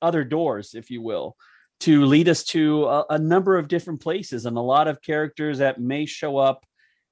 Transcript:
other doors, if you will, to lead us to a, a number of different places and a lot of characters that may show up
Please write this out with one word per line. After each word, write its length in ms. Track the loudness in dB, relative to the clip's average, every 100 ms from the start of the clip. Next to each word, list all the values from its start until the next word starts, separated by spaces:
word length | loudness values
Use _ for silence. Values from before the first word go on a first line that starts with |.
other 220 | -2 0
doors, 500 | -2 -2 -2 -4 -8
if 160 | -16 -14
you 120 | -10
will, 320 | -6 -6 -6 -12 _ _ _ _
to 240 | 4 6 6
lead 240 | 6 4
us 140 | 2 -2
to 400 | 0 2 2 2
a, 200 | 0 0
a 80 | -2
number 380 | 2 2 2 0
of 100 | 0
different 340 | -4 -4 -8
places 440 | -6 -6 -6 -8 -6
and 120 | -4
a 40 |
lot 260 | 0 2 2
of 140 | -2
characters 580 | -6 -4 -4 -6 -6 0
that 200 | -2 -2
may 260 | -4 -4 -6
show 320 | -8 -4 0
up 280 | 0 0 _ _ _ _ _